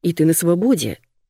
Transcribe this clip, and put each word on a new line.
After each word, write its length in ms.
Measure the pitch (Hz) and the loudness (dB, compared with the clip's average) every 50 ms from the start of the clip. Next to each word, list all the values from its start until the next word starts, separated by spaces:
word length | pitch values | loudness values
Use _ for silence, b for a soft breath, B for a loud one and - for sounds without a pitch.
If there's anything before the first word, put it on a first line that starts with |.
и 120 | - 175 165 | -4 -4 0
ты 120 | - 156 | 2 2
на 80 | 160 165 | 2 2
свободе. 640 | - 175 170 175 175 208 254 262 165 127 110 - - _ _ _ _ _ | 2 0 0 0 0 2 0 0 0 -2 -6 -8 -10 _ _ _ _ _